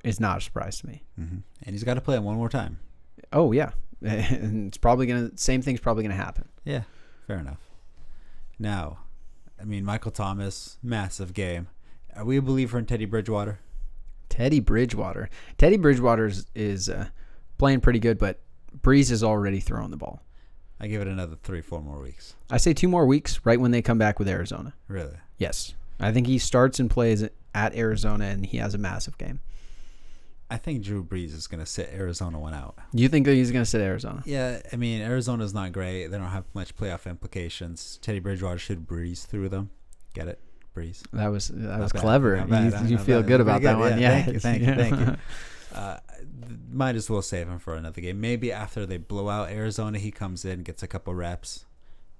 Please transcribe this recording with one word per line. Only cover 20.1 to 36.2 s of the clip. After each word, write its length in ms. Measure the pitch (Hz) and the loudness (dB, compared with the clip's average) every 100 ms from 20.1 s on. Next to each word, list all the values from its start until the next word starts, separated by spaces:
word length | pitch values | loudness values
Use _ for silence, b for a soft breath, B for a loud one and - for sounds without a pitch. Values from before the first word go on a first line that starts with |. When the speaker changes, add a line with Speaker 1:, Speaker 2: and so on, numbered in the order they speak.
| - - - - - - - | -12 -18 -20 -20 -20 -18 -12
Speaker 2:
I 80 | 107 | -6
give 140 | 107 | -4
it 60 | 98 | -4
another 280 | 95 87 78 | -4 -6 -8
three, 180 | - 90 | -8 -8
four 200 | 78 82 | -8 -10
more 180 | 76 71 | -10 -12
weeks. 320 | 65 - - - - | -12 -14 -16 -16 0
Speaker 1:
I 80 | 123 | 4
say 160 | - | 4
two 140 | 147 180 | 6 6
more 180 | 175 135 | 6 6
weeks, 400 | 143 - - - | 6 4 2 4
right 140 | 120 | 6
when 120 | 123 | 6
they 100 | 120 | 4
come 160 | 110 113 | 4 4
back 180 | 107 101 | 4 4
with 100 | 98 | 0
Arizona. 460 | 92 92 - - - - | -2 -4 -6 -10 -12 -10
Speaker 2:
Really? 300 | 95 73 80 - - | -8 -8 -12 -16 -6
Speaker 1:
Yes. 380 | 87 - - - - - | -4 -2 -4 -8 -10 -2
I 120 | 107 | 2
think 140 | 113 120 | 2 4
he 140 | 131 | 2
starts 400 | - 127 127 - | 4 6 6 4
and 100 | 120 | 2
plays 340 | - 117 107 107 - - | 4 4 4 0 -6 -6
at 220 | 107 107 - | 0 0 2
Arizona, 500 | 113 110 110 107 101 | 0 4 4 4 4
and 200 | 98 101 | 0 -2
he 120 | 120 | -2
has 160 | 107 | -2
a 60 | 101 | -2
massive 380 | 101 - - - | -2 -2 -4 -6
game. 220 | - - - b b b b b b b b b - | -6 -6 -6 b b b b b b b b b -10
Speaker 2:
I 80 | 113 | -8
think 260 | - 139 | -4 -4
Drew 180 | 98 104 | -4 -4
Brees 300 | 85 92 85 | -4 -6 -6
is 140 | 78 - | -8 -10
gonna 180 | 82 76 | -8 -8
sit 240 | - 87 | -8 -8
Arizona 440 | 98 92 85 90 78 | -6 -6 -4 -6 -6
one 140 | 76 | -6
out. 240 | 76 67 - - | -8 -10 -14 -4
Speaker 1:
You 140 | 117 131 | 4 6
think 180 | 151 139 | 8 6
that 100 | 135 | 6
he's 160 | 123 | 6
gonna 120 | 123 113 | 2 2
sit 140 | 113 | 2
Arizona? 420 | 98 95 113 95 127 | 2 0 -4 -10 -6
Speaker 2:
Yeah, 360 | 139 127 120 - | -4 -4 -6 -8
I 20 | 120 | -4
mean, 260 | 117 113 | -2 -2
Arizona's 520 | 110 127 120 120 104 | -2 -2 0 -2 -2
not 180 | 101 95 | -4 -4
great. 360 | 92 92 92 82 | -4 -4 -4 -6
They 100 | |
don't 100 | 98 | -6